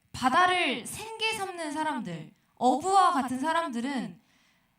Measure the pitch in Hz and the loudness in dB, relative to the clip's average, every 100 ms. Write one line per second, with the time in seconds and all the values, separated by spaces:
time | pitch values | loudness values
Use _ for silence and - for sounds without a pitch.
0 | _ - 254 311 359 359 320 240 - - | _ -2 2 4 4 4 0 -2 -6 -10
1 | 440 453 440 440 392 349 311 294 311 262 | -10 -4 -4 -2 -6 -8 -6 -4 -4 -4
2 | 180 165 156 _ _ - 247 262 359 392 | -6 -10 -12 _ _ 0 2 2 4 4
3 | 370 330 247 254 311 330 330 233 262 269 | 6 4 -2 -2 0 0 -2 -4 -4 -4
4 | 185 175 _ _ _ _ _ | -6 -12 _ _ _ _ _